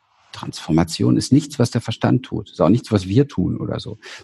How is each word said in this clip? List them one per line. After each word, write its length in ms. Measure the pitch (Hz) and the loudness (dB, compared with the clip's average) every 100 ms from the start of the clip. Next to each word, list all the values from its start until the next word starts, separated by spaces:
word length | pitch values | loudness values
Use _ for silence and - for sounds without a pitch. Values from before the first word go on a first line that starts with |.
| _ _ _ | _ _ _
Transformation 840 | - - - - 80 87 - 120 120 | -14 -12 -10 0 2 2 0 2 2
ist 160 | - | 4
nichts, 280 | 139 160 - | 2 2 -2
was 120 | 117 | 0
der 80 | 117 | 0
Verstand 440 | - - 113 127 - | -6 -2 0 0 -2
tut. 260 | - - | -10 -8
Ist 80 | - | 0
auch 60 | 82 | 4
nichts, 240 | 123 - | 4 2
was 160 | 104 92 | -2 2
wir 180 | 110 143 | 2 2
tun 280 | - 90 - | 0 -2 -4
oder 220 | - - | -6 -8
so. 200 | - - - - | -10 -16 -18 -16